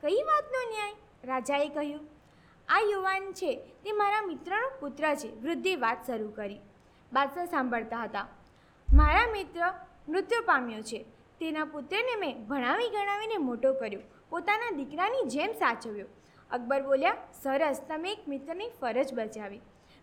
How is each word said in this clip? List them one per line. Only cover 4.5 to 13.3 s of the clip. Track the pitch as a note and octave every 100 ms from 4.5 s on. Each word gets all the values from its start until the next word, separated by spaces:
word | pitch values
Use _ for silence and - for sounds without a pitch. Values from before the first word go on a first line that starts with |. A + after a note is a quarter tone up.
| G4+ C5 C5+
પુત્ર | C#4+ - D#4
છે," | D4 A#3
વૃદ્ધે | A3 C4 E4 F4+ F4
વાત | A#3 B3+ -
શરૂ | A#3 G#3+
કરી. | G#3+ G#3 G3+ - - - - -
બાદશાહ | C4 C#4 D#4
સાંભળતા | F4 C#4+ C4 A#3 A3 A3+
હતા. | G#3+ G#3+ G3+ - - - _ _ -
"મારા | - - F#4+ A#4
મિત્ર | G#4+ F#4 E4+ F4 F#4 - - -
મૃત્યુ | E4+ - A#4 A#4
પામ્યો | C#4+ A#3+ A3
છે. | G#3+ A3+ - - - -
તેના | D#4+ D#4
પુત્રને | D#4 D4+ B3+ G4 B4+ A4+
મેં | E4 A#3 G#3+
ભણાવી | C#4+ B3 F4+ A#4+
ગણાવીને | G4+ G4+ G4+ A4